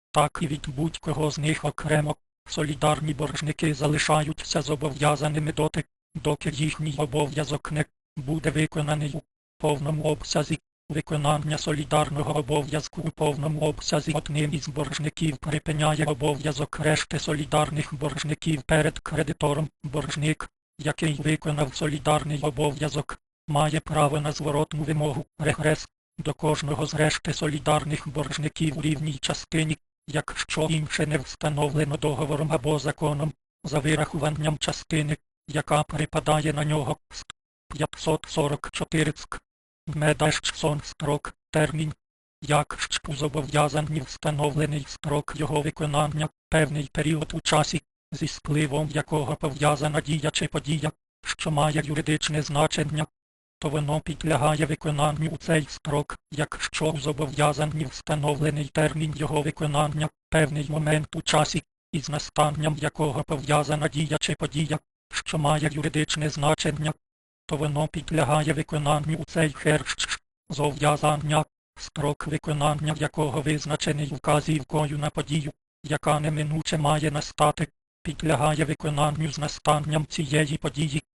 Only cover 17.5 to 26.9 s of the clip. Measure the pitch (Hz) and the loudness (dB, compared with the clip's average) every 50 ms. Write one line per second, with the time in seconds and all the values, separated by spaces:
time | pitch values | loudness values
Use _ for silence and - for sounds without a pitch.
17.5 | - 151 151 143 151 147 - - 160 127 151 147 139 151 - 147 151 - - 160 | 2 2 2 2 0 -4 -4 -4 -4 -4 -4 -4 -4 -4 -4 -4 -4 -2 0 0
18.5 | 160 139 - - 160 151 151 151 - - - - 160 151 156 135 165 - - 147 | 0 0 2 2 4 4 4 2 0 -4 -8 -4 -2 -2 -2 -2 -2 0 0 0
19.5 | 143 151 156 143 _ _ - 147 123 147 139 156 - 151 143 156 151 - - - | 0 0 -2 -4 _ _ -10 -6 -4 -4 -4 -4 -2 0 0 0 0 -2 -4 -12
20.5 | _ _ _ _ _ - 127 151 147 - 175 160 147 139 143 156 156 151 - 156 | _ _ _ _ _ -6 -4 -4 -2 0 0 0 0 0 2 2 2 2 0 -2
21.5 | 147 147 151 135 - - - 151 143 147 123 151 151 151 143 147 151 143 139 151 | 0 0 0 0 0 -2 -2 -2 -2 0 2 2 2 2 2 0 -2 0 -2 -2
22.5 | 120 127 151 147 135 - 151 147 131 147 135 - - - _ _ _ _ - - | 0 0 0 0 0 -2 -4 -2 -2 -4 -6 -6 -10 -14 _ _ _ _ -6 0
23.5 | 147 143 156 151 147 160 - - 151 156 151 143 143 151 147 151 143 - 147 151 | 2 4 4 4 2 -2 -2 0 2 4 4 4 2 0 -2 -2 -4 -2 -2 0
24.5 | 139 147 156 - - 147 156 143 156 151 147 151 135 170 - _ _ - 151 156 | 2 2 0 0 -2 -4 -2 0 0 2 2 0 0 -2 -6 _ _ -2 0 0
25.5 | - - 151 151 156 - - - _ _ _ _ _ - - 156 143 - - 156 | 0 2 2 2 2 0 -2 -12 _ _ _ _ _ -6 -6 -6 -4 -2 0 0
26.5 | 151 - - 143 147 - 151 143 | 0 0 0 -2 -2 -2 -2 -2